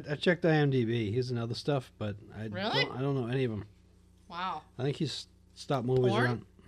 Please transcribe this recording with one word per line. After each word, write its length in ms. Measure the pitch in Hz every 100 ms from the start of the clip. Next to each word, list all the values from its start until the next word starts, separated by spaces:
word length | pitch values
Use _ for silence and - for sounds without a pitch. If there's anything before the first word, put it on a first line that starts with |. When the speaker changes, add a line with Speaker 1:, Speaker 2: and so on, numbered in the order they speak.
| 139
Speaker 1:
I 60 |
checked 320 | 147 190 170 170
I 60 |
M 160 | 156 143
D 160 | 131 113
B. 240 | 120 104
He's 180 | 120 127
in 60 | 120
other 180 | 117
stuff, 380 | 117 - 143 - -
but 180 | 107 101 - -
I 80 | 113
Speaker 2:
Really? 380 | 180 208 440 -
Speaker 1:
don't, 100 | 117
I 40 |
don't 120 | 139
know 120 | 135 117
any 180 | 135
of 80 | 123
'em. 140 | 107 95 - _ _ _ _ -
Speaker 2:
Wow. 340 | 170 185 156 - -
Speaker 1:
I 40 |
think 140 | 135 143
he's 300 | 147 - - _ _
stopped 320 | - - 139 117
movies 240 | 127 127
Speaker 2:
Porn? 140 | 208
Speaker 1:
around. 180 | 123 120 - -